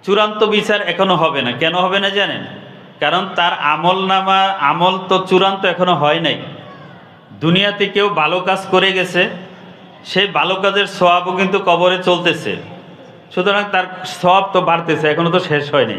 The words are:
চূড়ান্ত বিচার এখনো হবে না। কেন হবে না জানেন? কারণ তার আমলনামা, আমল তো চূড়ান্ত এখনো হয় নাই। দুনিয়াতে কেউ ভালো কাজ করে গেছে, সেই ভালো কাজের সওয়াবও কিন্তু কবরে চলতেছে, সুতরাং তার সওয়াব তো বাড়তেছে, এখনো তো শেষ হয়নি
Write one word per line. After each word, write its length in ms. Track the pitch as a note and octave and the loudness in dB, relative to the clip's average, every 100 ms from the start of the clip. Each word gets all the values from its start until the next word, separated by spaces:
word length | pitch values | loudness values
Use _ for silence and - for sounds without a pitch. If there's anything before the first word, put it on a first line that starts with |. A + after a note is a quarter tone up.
চূড়ান্ত 400 | - G#3 G#3+ - | 2 2 2 2
বিচার 380 | G#3+ G#3 G3+ G#3 | 2 2 2 0
এখনো 340 | F3 F3 F#3+ F3 | 0 0 2 2
হবে 260 | D#3+ C#3 | 2 0
না। 100 | B2 | -4
কেন 240 | B2+ D#3+ F3+ | -2 0 0
হবে 240 | F#3 G3 | 0 0
না 100 | G3 | 0
জানেন? 360 | G3+ F#3 A#2+ F#2 - - - - - | -2 -2 -4 -10 -14 -18 -20 -20 -4
কারণ 300 | D3 E3+ F#3+ F3+ | 0 0 -2 0
তার 160 | F3 F3+ | 0 0
আমলনামা, 840 | D3 D#3 E3+ F#3+ F#3+ F#3+ F#3+ F#3+ G3 G3 | 0 0 0 0 0 0 2 2 2 0
আমল 380 | C#3+ D#3+ F3+ F#3 - | 0 2 0 0 0
তো 180 | F#3 - | -2 2
চূড়ান্ত 360 | F3+ F#3+ F#3+ F#3+ | 2 2 0 -2
এখনো 300 | E3+ F3+ D#3+ | 0 0 2
হয় 240 | D3 D#3+ | 2 2
নাই। 220 | D#3+ A2 - - - - - - - - - - | -2 -4 -8 -16 -18 -20 -20 -20 -20 -20 -20 -4
দুনিয়াতে 440 | D#3 F#3 G3+ G3+ G3 | 0 2 2 0 -2
কেউ 240 | G3+ G3+ | 0 0
ভালো 300 | E3 D3+ F3+ | 2 0 0
কাজ 260 | F#3 F#3+ - | -2 -2 0
করে 200 | F#3 F#3+ | 2 2
গেছে, 380 | F#3 F3 F3 G#3+ - - - - - - - | 0 -2 0 -2 -4 -16 -20 -20 -20 -20 -20
সেই 240 | - F3+ G3+ | -4 -2 0
ভালো 280 | D3+ E3 F#3+ | 0 -2 0
কাজের 320 | G3 G3 F#3+ | 0 0 -2
সওয়াবও 480 | - F3+ F3 F3 F#3 | 2 4 4 0 -2
কিন্তু 240 | F#3+ G3 F#3 | 0 0 2
কবরে 380 | E3+ F3+ F3+ | 2 2 2
চলতেছে, 520 | F3+ F3 F3 D3+ G#2+ F2 - - - - - - - - | 0 0 0 -2 -6 -8 -10 -18 -20 -20 -20 -20 -8 -2
সুতরাং 280 | F#3 G3+ G3+ | 0 0 0
তার 120 | F#3+ F#3 - - | -2 -2 -10 -12
সওয়াব 440 | - F3+ F#3+ F#3+ | -2 4 4 2
তো 80 | F#3 | 0
বাড়তেছে, 480 | D#3+ E3+ E3+ D3+ D#3 | 2 0 0 0 0
এখনো 220 | D3+ E3+ | 0 2
তো 80 | D#3 | 0
শেষ 340 | - D3 - | 0 -2 0
হয়নি 200 | C#3+ A2+ | 0 0